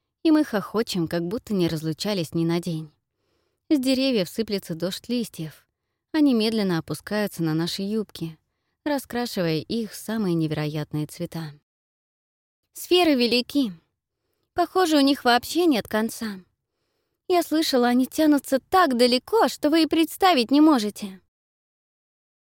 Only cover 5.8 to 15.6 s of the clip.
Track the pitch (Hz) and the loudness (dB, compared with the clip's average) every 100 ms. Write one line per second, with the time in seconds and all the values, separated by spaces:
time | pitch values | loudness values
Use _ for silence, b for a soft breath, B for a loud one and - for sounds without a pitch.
5.8 | _ _ _ 320 294 233 214 226 196 165 | _ _ _ 2 2 4 2 0 0 -2
6.8 | - 156 - 208 202 - 165 156 175 - | -4 -10 -6 -4 -4 -2 -2 -2 -2 -4
7.8 | 196 220 202 - 165 160 _ _ _ _ | -6 -4 -6 -10 -12 -12 _ _ _ _
8.8 | 302 285 - 240 240 - 170 160 - 233 | -6 -4 -4 -6 -6 -2 -2 -2 -4 -6
9.8 | 214 - - 220 196 170 156 151 151 151 | -6 -10 -8 -4 -2 0 -2 -2 -4 -6
10.8 | 147 151 151 - 170 165 156 147 _ _ | -6 -6 -8 -8 -10 -10 -12 -14 _ _
11.8 | _ _ _ _ _ _ _ _ _ - | _ _ _ _ _ _ _ _ _ -18
12.8 | - 359 339 269 240 240 247 285 247 170 | 0 2 4 2 2 0 -2 -2 -4 -6
13.8 | _ _ _ _ _ _ _ - 339 370 | _ _ _ _ _ _ _ -4 -2 0
14.8 | 359 302 269 285 247 240 - 311 | 2 4 2 2 2 0 0 0